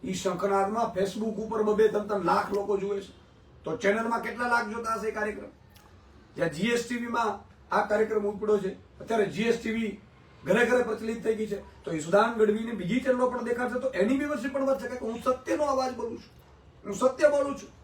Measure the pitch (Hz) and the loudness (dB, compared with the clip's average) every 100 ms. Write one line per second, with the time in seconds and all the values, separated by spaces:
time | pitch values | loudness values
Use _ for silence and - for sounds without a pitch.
0 | - 185 190 180 196 196 196 226 226 180 | -6 -2 -2 0 2 2 2 0 -2 0
1 | 196 220 220 196 214 214 214 202 220 208 | -2 0 -4 -4 -4 0 2 4 4 4
2 | 208 202 170 143 - 196 202 196 196 202 | -2 -2 2 0 0 -2 0 -2 0 -4
3 | - - - - - - - - 196 208 | -6 -18 -20 -20 -20 -14 -8 -2 2 2
4 | 226 233 - 233 247 240 220 233 233 233 | 0 -2 -4 -4 0 0 0 -6 -4 -4
5 | 214 220 214 202 - - - - - - | -4 -4 -4 -6 -12 -18 -20 -20 -20 -20
6 | - - - - 170 151 220 240 - 240 | -20 -20 -18 -4 -2 0 0 0 -2 -6
7 | 240 233 226 202 - - - 190 - 214 | -4 0 0 -2 -10 -20 -2 0 2 2
8 | 214 214 202 202 208 208 185 - - - | 2 0 -2 -4 2 2 0 -8 -18 -20
9 | - 226 196 147 226 226 226 226 220 190 | -2 0 0 0 0 0 0 -2 -4 -6
10 | - - - - - 208 240 247 220 214 | -16 -20 -20 -14 0 4 4 4 2 -2
11 | 220 226 226 208 214 196 - - - 165 | -4 -4 -2 -2 -2 -6 -8 -14 -6 -6
12 | 156 196 226 226 214 208 226 208 175 247 | 2 4 4 4 2 2 -2 -6 -2 0
13 | 262 247 247 240 226 240 247 247 262 185 | 2 2 2 0 -4 -2 -2 -2 -2 2
14 | 208 269 294 294 262 269 269 269 247 254 | 2 2 0 -2 -4 -2 0 0 -2 -6
15 | 220 240 262 254 - 320 294 269 262 233 | -6 -2 0 -2 0 0 2 2 0 -4
16 | 233 - - - - - - - - 202 | -8 -8 -14 -20 -20 -20 -20 -16 -10 2
17 | 254 262 302 285 277 262 - - | 2 6 4 6 0 -4 -10 -20